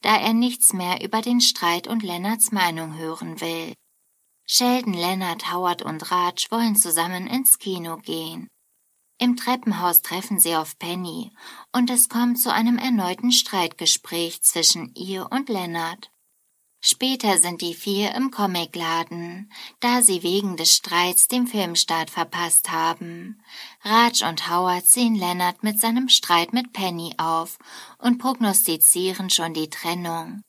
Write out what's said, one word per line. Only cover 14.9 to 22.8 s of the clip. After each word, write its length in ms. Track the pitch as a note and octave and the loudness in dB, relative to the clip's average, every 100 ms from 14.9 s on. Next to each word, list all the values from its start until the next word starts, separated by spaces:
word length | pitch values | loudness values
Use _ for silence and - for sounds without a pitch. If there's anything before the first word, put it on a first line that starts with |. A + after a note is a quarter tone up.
| - | -10
ihr 360 | F#3 F#3+ F3 | -8 -6 -4
und 160 | B3+ C4+ | -4 -2
Lennart. 640 | G#3 F3+ E3+ E3 F3 - _ _ _ _ _ _ _ | -4 -2 -4 -6 -8 -16 _ _ _ _ _ _ _
Später 580 | - - C4 C4 A3 F#3 | -2 0 0 0 2 4
sind 240 | F3 E3+ | 2 0
die 140 | F3 D#3+ | -6 -6
vier 400 | - G3+ G#3 - | -2 0 0 0
im 160 | C4 | -4
Comicladen, 1200 | B3+ G3+ F3+ E3 F3 E3 E3 E3 E3+ E3+ F3 G#3 - - _ | -2 -2 -2 -4 -6 -2 -2 -4 -8 -10 -12 -16 -16 -20 _
da 220 | A#3+ B3 | 0 4
sie 220 | A#3+ F3+ | 4 2
wegen 340 | E3 F#3+ G3+ E3+ | 0 0 0 0
des 180 | E3 - | 4 4
Streits 520 | - F3 F3+ F3+ - | 2 2 2 4 2
dem 180 | B3 A#3+ | 2 0
Filmstart 640 | A3 F3+ E3 - E3 D#3+ | 0 -2 0 0 0 -2
verpasst 600 | - E3 F3 F3 - - | -4 -4 -2 0 0 0
haben. 680 | E3 | 0